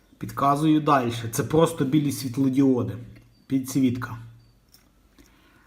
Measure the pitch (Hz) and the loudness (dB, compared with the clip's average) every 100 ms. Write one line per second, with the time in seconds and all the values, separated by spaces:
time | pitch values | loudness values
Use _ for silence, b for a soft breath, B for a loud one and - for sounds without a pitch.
0 | b - 113 - 139 143 156 151 151 139 | b -14 -10 -2 0 2 2 2 4 2
1 | 120 117 113 - 110 156 160 - 131 151 | 2 -4 -6 -6 0 2 2 2 0 2
2 | 143 123 135 127 135 131 135 123 98 98 | 0 -4 -6 -2 0 4 4 2 -2 -8
3 | - - _ _ - 135 131 143 131 113 | -14 -20 _ _ -6 -4 -2 0 0 0
4 | 113 117 - - _ _ _ _ _ _ | -8 -12 -16 -20 _ _ _ _ _ _
5 | _ _ b b b b | _ _ b b b b